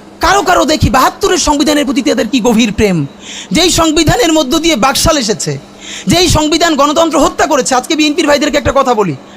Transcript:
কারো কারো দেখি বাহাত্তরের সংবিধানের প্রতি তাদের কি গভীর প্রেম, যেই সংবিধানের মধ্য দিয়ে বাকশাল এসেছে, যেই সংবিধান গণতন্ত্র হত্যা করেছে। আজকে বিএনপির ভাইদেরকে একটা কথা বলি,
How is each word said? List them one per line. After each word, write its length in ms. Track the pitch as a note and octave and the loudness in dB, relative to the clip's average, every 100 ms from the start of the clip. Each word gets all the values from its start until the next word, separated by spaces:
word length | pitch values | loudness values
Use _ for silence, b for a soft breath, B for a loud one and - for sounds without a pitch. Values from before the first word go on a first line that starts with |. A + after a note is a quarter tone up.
| - - | -20 -4
কারো 200 | E4 G4 | 0 0
কারো 240 | F4+ F4 D#4 | 2 0 0
দেখি 240 | D#4 C4+ | 0 2
বাহাত্তরের 480 | B3+ D#4+ - G4 F4+ | 2 0 0 -2 0
সংবিধানের 480 | D4+ D4 D4+ D4 C4+ | 0 0 0 0 -2
প্রতি 160 | C4 | -2
তাদের 260 | C#4 C4 G#3 | -2 -2 -2
কি 120 | C4 | 0
গভীর 340 | A3+ A3 G#3+ | 2 2 0
প্রেম, 320 | G3+ G#3+ E3+ C#3 - B B B | 0 0 0 -4 -10 B B B
যেই 180 | F#3+ F4+ | 0 0
সংবিধানের 640 | - E4 D#4 D#4 F#4+ A#4 | 0 0 2 2 2 2
মধ্য 260 | D#4 C4 D#4+ | 0 0 0
দিয়ে 160 | E4 D4 | 0 0
বাকশাল 420 | C4+ - E4 D#4 | 0 0 0 0
এসেছে, 400 | G#3+ F#3 - C3+ - B B B F3+ | -2 -4 -6 -8 -12 B B B -2
যেই 220 | E4 F4 | 2 2
সংবিধান 460 | D#4 D4+ D#4+ E4+ C#4+ | 2 0 0 0 2
গণতন্ত্র 440 | C#4 C4+ E4 D4+ | 0 0 0 0
হত্যা 260 | D4+ - E4 | 0 0 0
করেছে। 300 | C#4+ - B3+ | 0 0 -2
আজকে 200 | B3 D4+ | 2 2
বিএনপির 320 | D4+ D4 D#4 | 2 2 0
ভাইদেরকে 300 | C#4+ D4 D4 | 2 0 0
একটা 140 | C#4+ C4 | 0 0
কথা 180 | B3+ | 2
বলি, 220 | A3 F#3+ C3+ B | 0 -2 -4 B